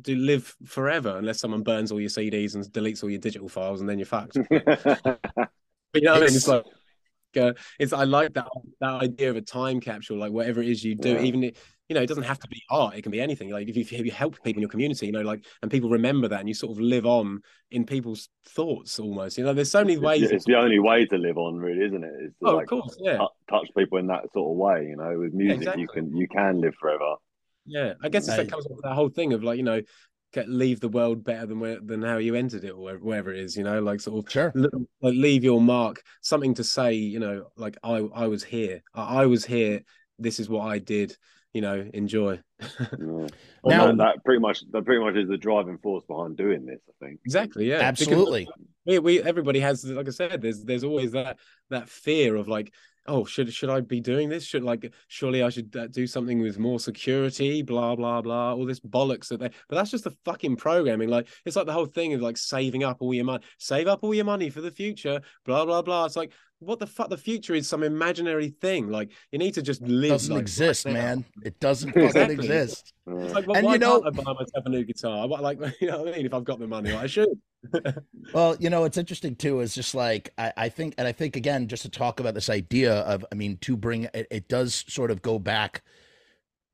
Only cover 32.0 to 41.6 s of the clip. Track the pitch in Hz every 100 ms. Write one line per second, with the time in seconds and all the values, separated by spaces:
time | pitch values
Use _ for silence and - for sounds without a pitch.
32 | 113 113 113 117 131 104 95 92 95 95
33 | 107 107 95 95 92 104 101 107 104 104
34 | 107 107 104 135 165 131 139 131 120 -
35 | 127 127 147 139 127 120 120 123 110 -
36 | _ _ - 151 135 120 110 - 123 110
37 | 107 113 107 98 90 - 107 104 117 113
38 | 107 117 113 101 - 117 104 92 _ 113
39 | 107 131 135 117 117 120 107 104 - _
40 | _ - 113 117 107 107 110 107 95 104
41 | 101 - _ _ _ 113